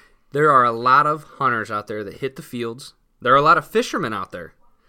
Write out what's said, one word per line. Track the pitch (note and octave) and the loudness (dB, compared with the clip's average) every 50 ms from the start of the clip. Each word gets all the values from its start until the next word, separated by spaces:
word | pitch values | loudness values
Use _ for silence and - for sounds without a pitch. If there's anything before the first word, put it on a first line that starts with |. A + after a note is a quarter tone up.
| _ _ _ _ _ _ | _ _ _ _ _ _
there | - C#3+ D3+ D#3 | -2 0 2 4
are | C#3 B2+ B2 | 6 6 4
a | A#2+ | 2
lot | A2+ A#2 A#2+ B2+ B2+ C#3+ D3 | 0 0 2 2 4 4 4
of | D3+ D#3 D#3 C#3+ | 0 -2 -6 -10
hunters | - - - C#3 B2+ A#2+ A2+ G#2 G#2+ | -16 -8 -4 -2 -2 -2 -2 -4 -6
out | A2 G#2 G#2 | -8 -10 -8
there | - G#2+ G#2+ G#2 | -8 -10 -10 -10
that | G2 F2+ - | -12 -10 -10
hit | C#3+ C3 C3+ | -10 -10 -10
the | - | -14
fields. | - - - A#2+ A#2 A#2 A#2 C3+ - - - _ _ _ _ _ | -16 -14 -10 -8 -8 -8 -10 -12 -18 -20 -20 _ _ _ _ _
There | - B2 C3 | 0 2 4
are | |
a | C#3+ | 4
lot | D3 D#3 E3+ | 6 4 4
of | D#3 C#3+ | 2 0
fishermen | - - A3 B3+ - - B3 D#3+ A2+ A2 | -2 -2 -2 -2 -2 -4 -6 -6 -6 -6
out | G2 F#2 - | -8 -10 -12
there, | - F2+ E2 - _ _ _ _ _ _ _ | -14 -16 -16 -18 _ _ _ _ _ _ _